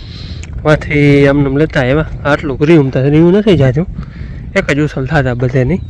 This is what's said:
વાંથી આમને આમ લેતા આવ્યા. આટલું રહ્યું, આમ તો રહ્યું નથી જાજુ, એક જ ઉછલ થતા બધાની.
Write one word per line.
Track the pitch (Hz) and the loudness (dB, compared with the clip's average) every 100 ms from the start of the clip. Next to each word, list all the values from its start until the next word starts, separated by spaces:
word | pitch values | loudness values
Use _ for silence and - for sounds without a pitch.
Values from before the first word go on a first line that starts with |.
| - - - - - - | -16 -14 -14 -12 -12 -6
વાંથી | 151 147 - 151 143 143 139 | 0 0 0 2 4 6 4
આમને | 143 139 | 4 2
આમ | 135 | 0
લેતા | 156 - | 0 0
આવ્યા. | 123 147 151 - 143 | 0 0 -2 -6 -2
આટલું | 147 156 123 | -2 -2 -2
રહ્યું, | 147 165 | 4 4
આમ | 131 | 4
તો | 131 | 0
રહ્યું | 135 151 170 | 2 4 4
નથી | 196 214 165 | 4 2 2
જાજુ, | 131 127 180 - - - - - - 196 | 2 0 -4 -6 -12 -12 -12 -12 -6 -6
એક | 185 | -2
જ | 143 | -2
ઉછલ | 151 - 127 | -2 -2 -2
થતા | 151 131 | 0 0
બધાની. | 120 127 135 127 185 - | 0 -2 0 0 -2 -6